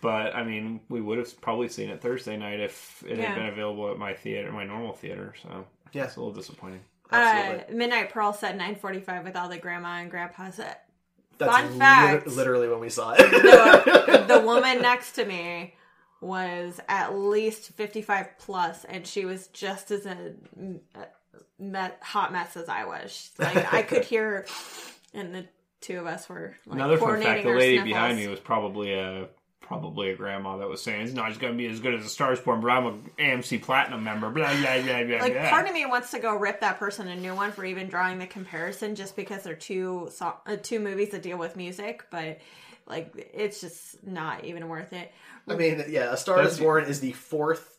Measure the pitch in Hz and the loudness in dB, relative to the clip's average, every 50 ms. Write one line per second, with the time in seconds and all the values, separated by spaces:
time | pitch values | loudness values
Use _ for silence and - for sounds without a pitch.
0 | - 117 110 107 107 110 - 123 117 113 110 107 110 110 113 110 - _ 120 120 | -2 -2 -2 -2 -2 -4 -4 -6 -6 -6 -6 -6 -6 -8 -10 -10 -12 _ -8 -8
1 | 110 104 110 117 120 - - _ - - 113 117 123 120 - - 107 104 101 - | -4 -4 -4 -4 -6 -8 -12 _ -6 -4 -2 -2 -4 -4 -6 -8 -10 -10 -10 -8
2 | - 120 123 127 - 110 107 107 107 104 104 104 104 101 - - - - - - | -6 -6 -6 -4 -6 -8 -10 -8 -8 -8 -8 -6 -6 -8 -8 -10 -20 -20 -20 -20
3 | - - 117 113 113 107 101 - 110 107 101 104 107 107 104 104 104 101 101 - | -12 -10 -6 -4 -4 -4 -4 -4 -6 -6 -6 -6 -6 -6 -6 -6 -6 -6 -6 -6
4 | 104 101 98 - - 107 107 104 101 101 104 107 101 98 101 110 117 113 - - | -8 -8 -10 -10 -8 -8 -8 -6 -8 -8 -8 -10 -10 -10 -10 -10 -10 -10 -12 -12
5 | - 95 95 98 98 101 101 - - - - 92 95 - _ _ _ - - 139 | -12 -12 -12 -12 -12 -14 -16 -18 -18 -16 -16 -16 -16 -16 _ _ _ -14 -8 -6
6 | 135 127 - - 123 110 101 101 95 - - - - 92 92 92 98 _ _ _ | -6 -6 -6 -10 -10 -10 -10 -12 -14 -16 -18 -18 -18 -16 -16 -18 -20 _ _ _
7 | _ _ - 233 240 226 220 208 202 190 185 175 - - 214 233 240 240 247 233 | _ _ 2 4 6 6 4 4 2 -2 -4 -6 -8 -8 -4 -2 -2 0 0 0
8 | 202 - - 226 214 208 208 208 - 202 185 196 175 180 208 196 - 196 190 185 | -2 -2 -4 -2 0 0 -2 -2 -6 -6 -6 -4 -6 -6 -8 -8 -8 -8 -8 -8
9 | 185 - 185 180 175 190 180 185 180 175 175 165 170 180 175 175 175 175 175 175 | -8 -8 -10 -8 -8 -8 -8 -8 -6 -6 -8 -10 -8 -8 -8 -8 -8 -8 -8 -8
10 | 175 175 170 180 175 175 180 - 185 190 180 202 - - - - _ _ _ _ | -10 -10 -8 -8 -10 -10 -10 -14 -16 -14 -12 -12 -12 -12 -12 -14 _ _ _ _
11 | _ _ _ _ _ _ _ _ 156 - 240 247 262 - - 127 269 269 269 262 | _ _ _ _ _ _ _ _ 2 6 6 6 4 4 0 6 10 10 12 12
12 | 233 - - 147 147 156 127 127 131 131 127 123 120 117 117 113 117 117 - 120 | 10 10 6 4 2 -2 -2 0 2 2 4 4 4 2 0 -2 -4 -6 -6 -4
13 | 113 113 117 - 262 - - - - - - 240 226 - - - - 269 339 - | -4 0 8 8 10 10 10 8 12 12 12 12 12 12 10 10 10 10 8 8
14 | - - 339 240 202 196 247 233 220 220 233 247 262 262 254 247 240 247 247 247 | 8 10 8 8 8 10 8 8 8 8 4 4 4 4 2 4 4 4 4 2
15 | - - - - 233 202 190 180 170 175 175 170 175 180 - _ _ _ _ _ | 0 -10 -6 -4 -4 -4 -4 -6 -6 -8 -8 -8 -10 -12 -16 _ _ _ _ _
16 | _ _ _ _ - 180 185 185 185 180 175 175 175 180 175 - - - 202 196 | _ _ _ _ -10 -8 -6 -4 -4 -4 -6 -6 -8 -8 -10 -12 -6 -4 -2 -2
17 | 190 - 196 196 196 202 208 214 220 220 214 - - - - - 214 208 208 214 | -2 -2 -4 -2 0 2 2 2 0 0 -4 -6 -14 -20 -10 -10 -10 -8 -8 -10
18 | 214 - 208 196 185 190 - _ - - 196 185 175 165 170 - - - - 185 | -4 -2 -2 -2 -2 -6 -14 _ -16 -8 -4 -2 -2 -2 -4 -8 -16 -14 -14 -14
19 | 175 - - 202 190 185 185 185 185 - _ - - 190 196 190 - - 208 202 | -12 -8 -8 -6 -6 -6 -8 -10 -12 -18 _ -10 -8 -8 -8 -8 -8 -8 -8 -6
20 | 202 202 185 180 175 170 - - - - - - 180 190 180 160 - _ _ - | -6 -8 -12 -12 -12 -16 -16 -18 -20 -20 -20 -16 -14 -14 -14 -14 -16 _ _ -20
21 | - - _ _ _ _ _ - _ _ _ _ 190 196 190 190 190 185 - - | -20 -20 _ _ _ _ _ -20 _ _ _ _ -14 -10 -8 -6 -6 -6 -8 -14
22 | - - - 208 190 - 185 180 175 175 - 175 170 170 - - 220 90 85 - | -16 -4 -2 -2 -2 0 -2 -4 -6 -6 -10 -14 -10 -8 -8 -8 -8 -8 -10 -12
23 | - - - - - - _ - 175 143 147 185 - - - 226 214 - - 240 | -12 -14 -16 -16 -18 -18 _ -4 -4 0 0 0 0 2 0 0 0 2 0 -2
24 | - - 226 220 220 220 208 196 190 - - - - - - - - - - _ | 0 0 -2 -2 -2 -2 -4 -6 -8 -10 -14 -14 -14 -14 -16 -16 -18 -18 -20 _
25 | _ _ _ 208 196 175 175 185 180 180 _ _ _ _ _ _ - - 185 180 | _ _ _ -14 -12 -12 -12 -14 -14 -16 _ _ _ _ _ _ -14 -12 -10 -10
26 | 170 170 160 175 - - 180 175 165 175 - - _ - - 135 135 - - 160 | -8 -10 -10 -12 -12 -14 -14 -14 -14 -14 -16 -18 _ -10 -6 -4 2 4 4 4
27 | - - 214 214 - 117 113 110 - 123 120 123 127 127 127 123 - 110 104 110 | 4 2 0 2 2 2 0 2 2 2 4 6 6 6 6 4 4 2 0 0
28 | 117 120 120 110 104 101 98 95 - - 117 110 104 101 98 104 104 101 98 95 | 0 0 0 -2 -4 -6 -8 -10 -6 -4 -2 -2 -2 -4 -6 -6 -4 -4 -2 -4
29 | 95 95 95 95 95 92 _ _ _ _ _ _ - - - 85 78 80 - - | -4 -6 -6 -8 -12 -12 _ _ _ _ _ _ -16 -12 -10 -10 -10 -10 -8 -6
30 | 101 95 95 92 - 101 98 98 98 98 95 98 98 98 95 95 - 117 107 104 | -4 -4 -4 -4 -6 -8 -8 -6 -8 -8 -8 -6 -6 -8 -8 -8 -6 -6 -6 -6
31 | 110 117 131 127 113 110 107 110 123 123 117 120 120 117 110 113 110 127 120 113 | -6 -6 -6 -4 -6 -6 -6 -6 -6 -6 -4 -4 -4 -6 -6 -4 -2 -2 -2 -2
32 | 107 107 - - 143 135 127 123 - - 120 110 110 120 123 127 127 120 104 107 | -4 -8 -6 -2 0 0 0 0 0 -2 -2 0 2 2 2 2 0 -2 -6 -8
33 | - - - - 156 143 131 123 120 - 127 113 - - 135 131 135 - 131 117 | -14 -16 -6 -2 0 0 0 0 -2 -4 -6 -6 -2 0 2 2 2 0 -2 -8
34 | 110 110 107 107 110 110 113 151 156 143 143 143 143 135 131 131 127 131 127 120 | -6 -6 -6 -4 -6 -4 -2 -2 -2 0 0 0 0 0 0 0 0 0 0 0
35 | 120 120 117 117 - - - 131 - - - 320 359 392 359 330 294 262 247 247 | 0 0 0 0 0 0 0 0 2 4 4 4 2 2 -2 -4 -2 0 -2 -2
36 | 240 - - - 214 226 208 208 202 202 202 202 226 208 185 185 208 202 202 - | -2 -4 -10 -6 -2 -2 -2 0 0 -2 -2 0 -2 -2 -2 -2 -4 -6 -6 -6
37 | 208 185 180 180 180 185 185 190 202 208 208 202 190 185 185 180 190 190 185 180 | -10 -10 -8 -8 -8 -8 -4 -4 -4 -4 -4 -6 -8 -8 -8 -8 -8 -6 -4 -2
38 | 180 185 185 185 185 185 - 202 185 180 - 160 165 175 - - - 208 214 196 | -2 -2 -2 -6 -10 -10 -12 -14 -14 -12 -10 -8 -8 -8 -8 -8 -8 -8 -8 -8
39 | 196 190 - - 190 190 208 190 190 185 160 160 - - 202 185 185 185 185 180 | -10 -12 -10 -10 -10 -10 -10 -12 -10 -12 -14 -12 -10 -8 -6 -6 -4 -4 -6 -8
40 | 170 - - - 185 170 - - _ - 208 202 - - 240 226 208 202 196 190 | -8 -12 -12 -8 -8 -8 -8 -8 _ -10 -10 -10 -8 -6 -6 -4 -4 -4 -4 -4
41 | 202 208 202 185 180 185 175 180 165 165 - 196 180 175 180 - 202 214 233 - | -4 -4 -4 -10 -10 -8 -8 -6 -8 -8 -8 -10 -12 -12 -10 -10 -10 -12 -12 -12
42 | - _ - 175 160 160 156 156 - - - - - - - _ _ - - 156 | -16 _ -12 -10 -10 -10 -10 -12 -18 -20 -20 -20 -20 -20 -20 _ _ -12 -10 -10
43 | 165 - - - - - - - 214 208 196 - - 170 165 - - - - _ | -10 -12 -14 -18 -18 -16 -8 -6 -6 -6 -6 -8 -14 -14 -16 -16 -20 -20 -20 _
44 | - 196 185 165 156 160 127 - - - 170 170 165 165 165 156 170 - - 180 | -14 -12 -10 -8 -6 -6 -8 -8 -10 -12 -12 -12 -10 -10 -10 -10 -12 -12 -12 -14
45 | 175 - _ _ - - - - _ - 202 170 165 160 156 151 143 147 156 143 | -14 -16 _ _ -20 -20 -20 -20 _ -8 -2 2 2 2 2 0 -4 -4 -2 -2
46 | 123 120 127 139 - - 185 180 - - - 156 156 156 151 156 147 139 143 139 | -2 -2 -4 -4 -2 2 4 4 4 4 2 2 2 4 4 4 2 0 -4 -4
47 | 127 131 123 - - - - 151 151 151 165 160 - - _ | -4 -6 -8 -8 -14 -8 -4 -2 0 0 -2 -2 -4 -18 _